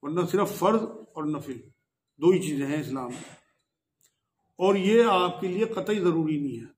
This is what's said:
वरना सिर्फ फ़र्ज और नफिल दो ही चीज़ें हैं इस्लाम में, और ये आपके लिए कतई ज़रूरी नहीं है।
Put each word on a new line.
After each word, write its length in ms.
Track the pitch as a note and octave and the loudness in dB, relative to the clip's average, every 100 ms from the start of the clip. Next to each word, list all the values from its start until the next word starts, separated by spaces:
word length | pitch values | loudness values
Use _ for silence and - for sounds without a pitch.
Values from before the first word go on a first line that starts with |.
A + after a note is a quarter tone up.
वरना 220 | C#3+ E3 F3 | -4 -2 0
सिर्फ 200 | F#3 G3 | 0 0
फ़र्ज 280 | - F3+ A3 A3 - - - | 0 2 2 0 -10 -16 -8
और 120 | D3+ | -6
नफिल 320 | D3+ - A#2+ - _ _ _ _ _ | -6 -8 -14 -14 _ _ _ _ _
दो 120 | D#3 | 2
ही 80 | F#3 | 2
चीज़ें 260 | - C#3+ C#3 | 0 -4 -2
हैं 120 | D3+ | -4
इस्लाम 300 | B2+ C3+ B2 | -4 -8 -8
में, 160 | B2 - - _ _ _ _ _ _ _ _ _ _ _ _ | -10 -16 -20 _ _ _ _ _ _ _ _ _ _ _ _
और 180 | F#3 G3+ | 2 4
ये 240 | F#3+ A3+ A#3 | 4 6 6
आपके 420 | F#3+ F3+ - F#3+ | 4 2 -2 -4
लिए 180 | F#3 A3 | -2 -2
कतई 280 | F#3+ F#3 G#3+ | -2 -2 0
ज़रूरी 420 | F3 E3 D#3 D3+ | 2 0 0 -2
नहीं 180 | C#3+ A#2 | -4 -8
है। 120 | A2+ | -14